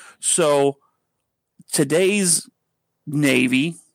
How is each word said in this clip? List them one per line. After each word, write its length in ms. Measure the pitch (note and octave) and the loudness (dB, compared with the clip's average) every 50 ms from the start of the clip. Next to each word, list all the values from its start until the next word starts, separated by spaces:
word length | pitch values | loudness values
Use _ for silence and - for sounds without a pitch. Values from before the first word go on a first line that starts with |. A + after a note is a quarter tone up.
| - - - _ | -20 -20 -18 _
So 580 | - - - - E3 D3 D3 C#3+ C#3 C#3 C#3+ _ _ _ _ _ _ _ _ _ _ _ _ _ _ _ _ _ - - | -6 -4 -2 0 0 2 2 2 2 0 -2 _ _ _ _ _ _ _ _ _ _ _ _ _ _ _ _ _ -14 -6
today's 760 | - - D3+ C3+ D3 E3+ F#3+ F#3 G#3 G#3 F#3+ F3 - - - - _ _ _ _ _ _ _ _ _ _ - | -2 -2 0 0 0 0 2 2 0 0 0 0 -2 -2 -4 -10 _ _ _ _ _ _ _ _ _ _ -12
Navy 680 | - C#3+ D3 D3 C#3 B2+ B2+ B2+ B2 C3 C3 D3 E3+ E3 - - _ | -8 -4 0 0 2 2 2 2 0 0 0 -2 -2 -6 -10 -18 _